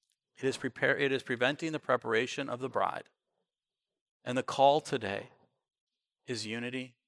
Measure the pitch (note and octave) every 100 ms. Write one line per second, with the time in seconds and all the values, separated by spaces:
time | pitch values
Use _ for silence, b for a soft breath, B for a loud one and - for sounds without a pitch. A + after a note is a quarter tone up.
0 | _ _ _ - C3 - C3 - C3+ C#3
1 | C#3 C3+ - A#2+ B2 D3 D#3+ D3+ - B2
2 | A2+ A2 B2+ - C#3 A#2+ C3 - F#2 -
3 | - _ _ _ _ _ _ _ _ _
4 | _ _ B2 B2+ - - C#3 D3+ - C3
5 | G2+ G2+ A2 - _ _ _ _ _ _
6 | _ _ - A#2 G#2+ A#2 A#2+ B2+ B2+ _